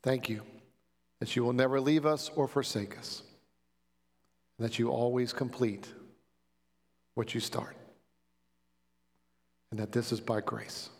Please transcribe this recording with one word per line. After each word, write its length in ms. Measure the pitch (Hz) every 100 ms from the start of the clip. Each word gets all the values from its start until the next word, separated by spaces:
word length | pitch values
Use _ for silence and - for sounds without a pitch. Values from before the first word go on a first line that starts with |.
Thank 240 | 131 131 -
you 140 | 107 - - - _ _ _ _ _
that 160 | 120
you 80 | -
will 100 | 120
never 280 | 123 131 135
leave 260 | 135 156 147
us 240 | 151 - -
or 100 | 135
forsake 520 | - 131 113 101 -
us, 240 | - - - - _ _ _ _ _ _ _ _ _ _ _ -
and 100 | 117
that 100 | -
you 120 | 117
always 420 | 123 120 123 123
complete 560 | - 127 - 120 101 - - - - _ _ _ _ _ _ _ _ _
what 200 | - 110
you 60 | 117
start. 360 | - - - - - - _ _ _ _ _ _ _ _ _ _ _ _ _ _ _ _ _
And 100 | 110
that 120 | 107
this 200 | 120 113
is 80 | 113
by 200 | - 107
grace. 480 | - 110 - - -